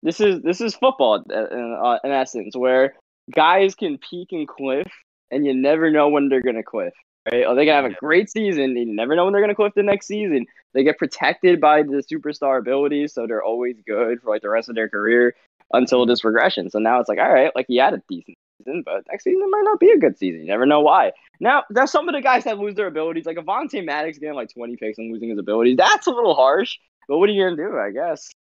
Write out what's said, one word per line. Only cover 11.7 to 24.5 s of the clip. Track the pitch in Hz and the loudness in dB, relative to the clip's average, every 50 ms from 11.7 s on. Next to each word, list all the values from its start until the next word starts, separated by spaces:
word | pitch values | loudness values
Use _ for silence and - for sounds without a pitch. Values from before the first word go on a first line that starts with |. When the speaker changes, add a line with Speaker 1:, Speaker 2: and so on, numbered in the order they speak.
| 151 151 151 | 4 4 2
Speaker 1:
the | 147 135 143 135 _ | 0 -2 -6 -6 _
superstar | 156 160 - 147 147 - - 139 135 131 | -10 -8 -8 -8 -8 -4 -2 -2 -2 -2
abilities, | 113 123 131 139 143 147 147 147 147 147 - | 0 -2 -2 0 0 0 0 -2 -4 -4 -6
so | - 117 | -8 -6
they're | 113 113 110 - | -4 -4 -4 -4
always | 104 117 120 123 123 123 110 104 | -4 -4 -4 -4 -6 -8 _ _
good | - 107 104 117 113 120 120 120 | -6 -2 -2 -2 -2 -2 -6 _
for, | 117 | -4
like, | 107 107 - | -4 -4 -2
the | 101 | -2
rest | 107 113 113 - | -2 -2 -4 -4
of | 120 | -6
their | 113 110 101 | -4 -4 -4
career | - 101 104 110 117 120 123 120 - _ _ _ _ _ _ _ - | -4 -4 0 2 4 4 4 2 0 _ _ _ _ _ _ _ 0
until | 117 127 120 - 123 123 | 0 2 2 2 2 4
Speaker 2:
Mm-hmm. | 117 | 2
Speaker 1:
this | 120 117 - | 2 2 2
regression. | 113 110 117 131 185 185 - 87 95 | 0 2 2 2 2 0 -2 -8 -4
So | - 107 | -4 -2
now | 110 113 120 123 | 0 2 2 2
it's | 117 - | 0 -2
like, | 107 87 | 0 0
all | 131 - - | 2 4 4
right, | 131 135 160 - | 4 4 2 0
like, | - 127 _ | -4 -4 _
he | 123 | 0
had | 120 131 143 - | 2 2 2 2
a | - - _ | -2 -8 _
decent | 95 85 85 _ 90 _ _ _ _ _ 104 | -14 -14 -14 _ -20 _ _ _ _ _ _
season, | 120 143 175 151 | -10 -10 -10 -8
but | - - 98 - _ | -6 -8 -8 -8 _
next | - 208 - | -14 -8 -4
season | - 370 381 403 392 | -2 0 0 0 0
might | 381 415 427 | 0 0 0
not | 403 427 - | 0 0 4
be | - 381 | 6 6
a | 466 330 | 6 6
good | 214 139 101 | 4 2 0
season. | _ - 92 85 82 | _ -6 -6 -6 -6
You | 78 | -6
never | 82 98 110 123 | -4 -2 0 2
know | 139 147 147 | 4 4 4
why. | 147 151 151 185 139 - - _ _ _ _ _ | 6 6 6 4 4 2 -2 _ _ _ _ _
Now, | - 220 269 294 - - | 0 2 2 2 0 0
there's | 208 233 262 262 | 0 0 0 2
some | - 302 302 339 | 2 -2 -2 0
of | 330 | -4
the | 285 240 | -2 0
guys | 277 254 240 226 | 2 2 2 0
that | 254 220 202 | -2 -6 -4
lose | 202 208 202 | -6 -8 -4
their | 180 208 | -4 -6
abilities, | 185 156 156 156 165 165 160 151 | -4 -4 -4 -4 -4 -4 -6 -8
like | 165 165 | -8 -10
Avonte | 170 160 156 196 240 285 294 - 226 185 | -10 -6 -6 -4 -4 -4 -6 -8 -8 -8
Maddox | 156 143 151 151 165 156 147 | -6 -6 -4 -6 -6 -8 -10
getting, | 147 151 151 | -12 -10 -8
like, | 139 117 107 | -8 -10 -12